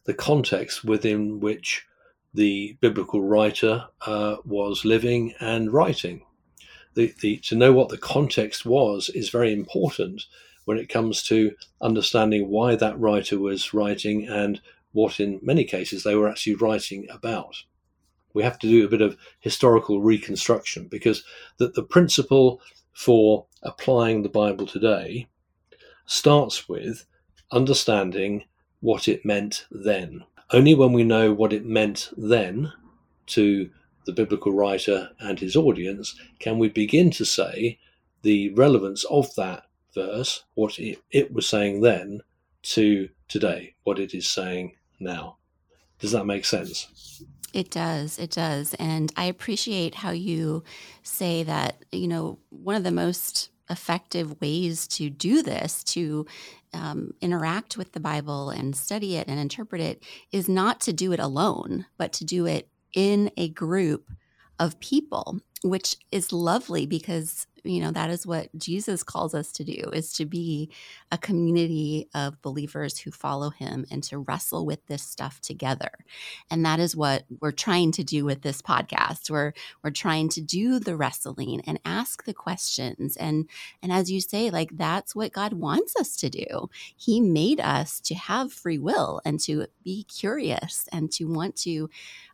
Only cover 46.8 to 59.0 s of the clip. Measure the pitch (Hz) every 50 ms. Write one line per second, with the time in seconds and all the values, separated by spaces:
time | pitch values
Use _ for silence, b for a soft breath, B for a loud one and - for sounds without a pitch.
46.8 | - - _ - - - - - - - - _ - - - 190 185 - - 165
47.8 | 170 165 160 151 143 156 - - 175 160 - 175 160 160 147 139 147 - - -
48.8 | 170 160 160 160 156 156 - - 180 180 180 - - - 214 202 - 240 208 190
49.8 | 170 160 - - - 185 175 170 180 196 165 160 165 156 156 160 160 B B B
50.8 | B B B B B - - - 190 175 170 165 165 160 156 151 - - - -
51.8 | - _ - - 180 175 170 165 160 165 - - _ _ - - - 180 202 214
52.8 | 185 180 170 170 170 170 180 - - - - - - - _ _ _ - 175 175
53.8 | - - 170 180 - _ - 175 170 151 151 - - 147 151 170 180 170 165 156
54.8 | - - - - 156 147 143 - - 190 247 311 - - - - - 160 - -
55.8 | - - - 170 175 151 151 151 151 151 B B B B B B B _ - 165
56.8 | 160 156 151 160 - - - - - 175 175 170 156 160 170 202 226 - - 226
57.8 | 185 - _ 170 151 156 151 151 147 151 143 139 139 139 - - 135 135 139 -
58.8 | - - 202 214